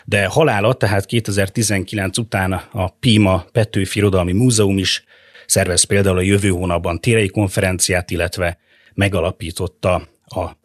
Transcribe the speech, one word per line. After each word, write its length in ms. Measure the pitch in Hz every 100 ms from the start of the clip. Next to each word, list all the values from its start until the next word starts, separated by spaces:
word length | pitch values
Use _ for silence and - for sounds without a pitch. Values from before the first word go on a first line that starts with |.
de 220 | - 104 95
halála, 460 | 131 160 104 107
tehát 340 | 131 104 98 -
kétezertizenkilenc 1120 | 117 110 98 98 - 107 98 90 107 95 101
után 340 | 113 101 95
a 360 | 92 - 101 92
PIMA 560 | - 127 107 98 92 -
Petőfi 460 | - 107 104 95 110
Irodalmi 340 | 101 92 87
Múzeum 460 | 92 127 110 101 98
is 260 | 92 - - _ _ - -
szervez 380 | - 92 90
például 340 | - 101 98 92
a 40 |
jövő 260 | 92 101 101
hónapban 520 | 90 90 85 87 85
térei 280 | - 113 101
konferenciát, 840 | - 98 - 95 92 - 90 -
illetve 480 | 87 87 - 87 87 _ _ _
megalapította 1000 | - 98 92 85 - 82 80 92 - 98 87 - _
a 260 | _ - 90 -